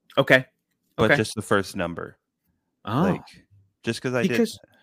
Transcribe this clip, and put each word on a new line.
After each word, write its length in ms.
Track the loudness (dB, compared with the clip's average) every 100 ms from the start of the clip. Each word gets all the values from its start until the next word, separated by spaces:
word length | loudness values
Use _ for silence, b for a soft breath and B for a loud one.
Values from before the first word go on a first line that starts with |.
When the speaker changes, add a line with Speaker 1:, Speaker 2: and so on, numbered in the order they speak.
| _ -2
Speaker 1:
Okay. 260 | 4 4 2 _ _ _ _ 0
Speaker 2:
But 80 | 2
Speaker 1:
Okay. 40 | 2
Speaker 2:
just 180 | 0
the 60 | -4
first 340 | 0 0 0 -6
number. 420 | -8 -8 -14 -16 _ _ _ _ _ _
Speaker 1:
Oh. 180 | -4 0
Speaker 2:
Like, 180 | 0 -2 -8 -20 _ _ _ _
just 200 | -8 -6
'cause 100 | -4
I 100 | 0
did 100 | 0
Speaker 1:
Because 260 | 0 0 -4 -20 b